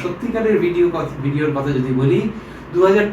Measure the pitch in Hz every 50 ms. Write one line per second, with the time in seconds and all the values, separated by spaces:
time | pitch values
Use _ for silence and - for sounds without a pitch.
0 | - - - - - 233 - 226 220 220 208 175 170 175 170 175 175 175 170 160
1 | 151 135 - 143 139 143 143 147 151 143 135 139 139 143 135 127 127 131 127 131
2 | 135 139 175 208 214 214 - - - - - - - - 135 175 185 190 196 214
3 | 208 208